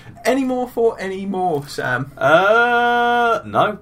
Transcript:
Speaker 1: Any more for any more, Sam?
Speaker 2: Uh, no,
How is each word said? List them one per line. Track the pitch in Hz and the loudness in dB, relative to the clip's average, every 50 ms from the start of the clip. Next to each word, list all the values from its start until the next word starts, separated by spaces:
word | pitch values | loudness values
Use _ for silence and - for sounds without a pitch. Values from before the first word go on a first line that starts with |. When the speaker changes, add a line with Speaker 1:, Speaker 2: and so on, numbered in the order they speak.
| - - - - - | -20 -20 -18 -6 -2
Speaker 1:
Any | - 262 269 262 | -2 0 0 0
more | 254 254 254 247 247 | -2 -2 -4 -4 -4
for | - 247 226 226 - - | -2 0 0 0 0 -2
any | 190 190 190 196 196 | -6 -8 -6 -6 -6
more, | 196 190 185 185 180 156 139 143 | -6 -4 -2 -2 -2 -2 -4 -6
Sam? | - - - 143 127 123 123 131 - - | -8 -8 -6 -4 -2 -2 -4 -4 -8 -6
Speaker 2:
Uh, | - - 139 156 175 190 202 220 233 240 240 240 240 240 240 240 240 240 240 240 240 240 233 220 - - | -2 2 4 4 4 4 4 4 4 4 2 2 2 2 2 2 2 2 2 2 2 2 0 0 -2 -4
no, | 107 104 120 170 208 208 - | -2 0 0 0 0 -2 -6